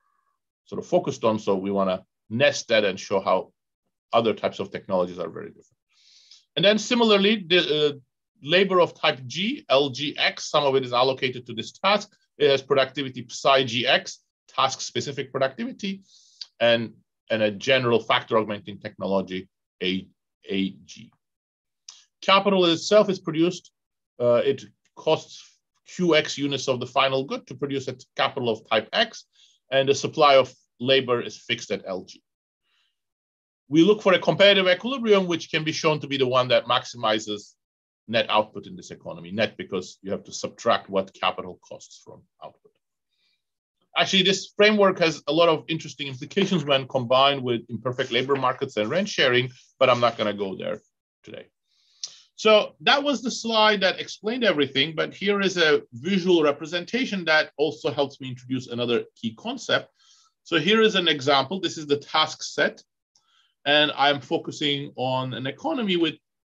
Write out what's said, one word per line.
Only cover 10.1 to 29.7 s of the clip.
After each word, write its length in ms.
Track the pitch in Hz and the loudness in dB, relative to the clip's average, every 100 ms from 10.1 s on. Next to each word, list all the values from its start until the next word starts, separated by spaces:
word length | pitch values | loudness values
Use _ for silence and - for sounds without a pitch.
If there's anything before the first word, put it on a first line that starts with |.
| - | -2
X, 320 | 175 190 - | -2 -2 -2
some 140 | 156 | 0
of 120 | 143 135 | 2 2
it 100 | 127 | 0
is 80 | |
allocated 520 | 123 131 131 131 127 123 | 2 2 0 -4 -6 -10
to 80 | |
this 200 | 113 110 | -12 -12
task. 380 | - 190 202 - _ _ - | -4 0 0 -2 _ _ 2
It 120 | 143 | 2
has 120 | 135 | 4
productivity 640 | - 135 131 147 135 127 - | 2 0 0 -2 -8 -10 -12
psi 360 | - 143 135 131 | -2 2 2 2
G 200 | 120 120 | -2 0
X, 380 | 185 190 - _ _ _ | 0 -2 -16 _ _ _
task-specific 840 | - 131 - - 135 110 143 - | -2 -2 -2 -8 -6 -6 -8 -8
productivity, 680 | 135 135 175 240 254 196 196 _ _ _ - - - | -4 -4 -4 -10 -8 -8 -10 _ _ _ -20 -18 0
and, 320 | 117 117 110 - _ _ - | 2 2 0 -12 _ _ -6
and 140 | 113 | 0
a 80 | 107 | 0
general 480 | 98 131 131 123 113 | 0 0 2 2 0
factor 380 | - 123 - 117 | 2 -2 0 0
augmenting 420 | 107 104 107 101 | 0 -6 -12 -14
technology, 720 | 107 - 95 98 90 92 92 _ _ - | -14 -8 -4 -2 -2 -8 -12 _ _ -8
A, 240 | 92 95 98 _ _ _ - | -4 -4 -6 _ _ _ -6
A 200 | 98 98 - - | -4 -4 -6 -20
G. 260 | - - _ _ _ _ _ _ _ - - _ _ | -20 -20 _ _ _ _ _ _ _ -20 -20 _ _
Capital 440 | - 196 196 190 175 | 2 4 4 4 4
itself 440 | 165 - 208 202 | 2 4 4 4
is 100 | 185 | 0
produced, 520 | - 156 170 180 - _ _ _ _ - | -4 0 0 -2 -10 _ _ _ _ -2
uh, 220 | 120 120 139 | 2 2 2
it 180 | 135 - _ _ - | -2 -6 _ _ -8
costs 640 | 160 160 - - - _ _ _ _ | -2 -2 -2 -20 -20 _ _ _ _
Q 220 | - 175 156 | -2 2 2
X 220 | 151 - | 2 -2
units 320 | 143 139 135 | -4 -4 -4
of 100 | 127 | -4
the 80 | 123 | -4
final 380 | 139 135 135 139 | 0 0 0 -4
good 200 | 254 - | -8 -10
to 80 | 123 | -10
produce 340 | 139 135 131 | -6 -6 -8
a 80 | 127 - - | -12 -10 -4
capital 340 | 135 135 120 | -4 -2 -4
of 180 | 110 - | -4 -2
type 180 | 110 110 | -2 0
X, 320 | 202 226 - - _ _ _ - | -2 -2 -6 -20 _ _ _ -2